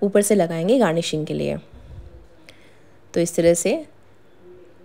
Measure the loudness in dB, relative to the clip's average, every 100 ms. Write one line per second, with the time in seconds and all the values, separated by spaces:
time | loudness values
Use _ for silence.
0 | 0 2 2 2 2 -2 0 2 2 0
1 | -2 -6 -6 -6 -6 -6 -12 -20 -20 -20
2 | -20 -20 -20 -20 -20 -20 -20 -20 -20 -20
3 | -8 -4 -2 2 2 2 0 -4 -6 -20
4 | -20 -20 -20 -20 -20 -20 -20 -20